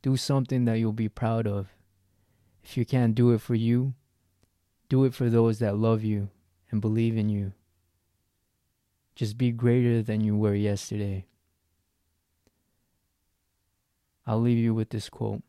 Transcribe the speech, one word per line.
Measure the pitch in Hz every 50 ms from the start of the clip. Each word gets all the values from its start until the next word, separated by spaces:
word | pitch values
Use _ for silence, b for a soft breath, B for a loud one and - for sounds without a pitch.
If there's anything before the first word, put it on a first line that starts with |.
| -
Do | 135 135 127
something | - - 143 139 131 - 135 127 123
that | 120 113
you'll | 113 113 113 107
be | 113 113 107
proud | _ - 120 113 113 113 113 104
of. | 101 101 95 - _ _ _ _ _ _ _ _ _ _ _ _ _ _ _ _ _ _ _
If | - - 131
you | 120
can't | - - 131 123 117 110
do | 113 120 120
it | 120 107
for | - - 120
you, | 113 113 113 120 123 127 135 127 _ _ _ _ _ _ _ _ _ _ _ _ _ _ _ _ _ _ _
do | 131 131 135
it | 131 123
for | - 127 120
those | 113 117 113 113 110 104
that | 117 104 101 104
love | 110 113 113 110 110
you | 107 107 104 98 98 _ _ _ _ _ _ _ _
and | - 107
believe | 104 110 110 113 113 113 113 113
in | 107 107
you. | 104 101 101 95 95 _ _ _ _ _ _ _ _ _ _ _ _ _ _ _ _ _ _ _ _ _ _ _ _ _ _ _ _ _ _ _ _
Just | - 123 104 107
be | 120 127 123
greater | 117 117 120 120 120 123 123 120 117 117 107
than | 107 107 107
you | 107 107 104 104
were | 107 107 101
yesterday. | 101 104 104 101 101 - - - 104 104 101 98 98 92 _ _ _ _ _ _ _ _ _ _ _ _ _ _ _ _ _ _ _ _ _ _ _ _ _ _ _ _ _ _ _ _ _ _ _ _ _ _ _ _ _ _ _ _ _ _ _ _ _ _ _ _ _ _ _ _ _ _ _ _ -
I'll | 110 110
leave | 117 120 120 117
you | 117 117 110
with | 110 110 -
this | - 110 - -
quote. | - - 113 110 104 - -